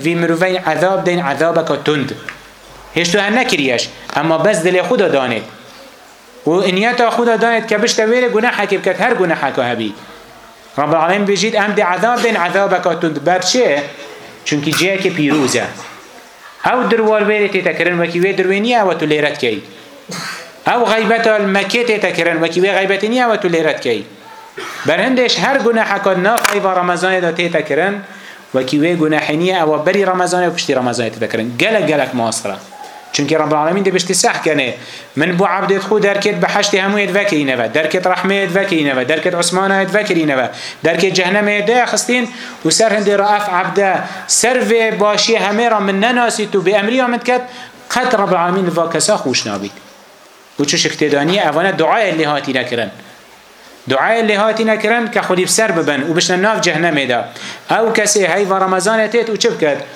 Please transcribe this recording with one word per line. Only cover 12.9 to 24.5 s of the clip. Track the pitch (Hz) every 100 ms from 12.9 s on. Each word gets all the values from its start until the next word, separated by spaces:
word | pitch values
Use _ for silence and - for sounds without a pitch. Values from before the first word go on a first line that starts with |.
تند. | 165 170 147
بر | 156 180
چه؟ | - 254 208 143 143 - - - - -
چونکه | - 147 156
جه | 147 180 196
که | 190
پیروزه. | - 147 151 127 120 95 - - - - - - - - -
او | 180 254
دروار | 202 226 214 214
ویره | 208 214 196
تیتا | 190 180
کرن | 165 170 175
وکی | 170 175
وی | 196
دروینیه | 190 185 196 233 240
و | 190
تو | 165 151
لیرت | 151 147 -
کی. | 120 104 - - - - - - - - - - 156
او | 240
غیبت | 208 220 214 226 226
المکه | 214 196 196 196 240
تیتا | 233 214 180
کرن، | 170 170 160
وکی | 165 170
وی | 196
غیبت | 190 190 196
نیه | 214 254 240
و | 214
تو | 180
لیرت | 165 151 131
کی. | 127 107 - - - - -